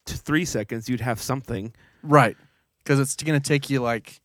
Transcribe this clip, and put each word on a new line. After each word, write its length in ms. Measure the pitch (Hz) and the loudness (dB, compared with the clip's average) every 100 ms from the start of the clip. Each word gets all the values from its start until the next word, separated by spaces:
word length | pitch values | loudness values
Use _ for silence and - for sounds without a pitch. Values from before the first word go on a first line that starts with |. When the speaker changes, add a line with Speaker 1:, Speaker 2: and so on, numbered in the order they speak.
| - | -14
Speaker 1:
t-, 100 | - | -10
three 280 | - 156 175 | -2 -2 0
seconds, 440 | 117 104 113 110 | -4 -4 -6 -4
you'd 120 | 123 | -4
have 200 | 120 113 | -2 -4
something. 520 | - 135 - 110 107 - _ _ | -4 -6 -4 -8 -8 -14 _ _
Speaker 2:
Right. 320 | 151 147 117 - _ _ _ _ - | 4 6 6 0 _ _ _ _ 0
'Cause 140 | 139 | 0
it's 160 | 135 - | 0 -2
gonna 240 | 151 151 | 0 0
take 300 | 143 147 139 | 2 0 0
you, 100 | 135 | -2
like, 380 | 120 117 - - | 0 -4 -6 -20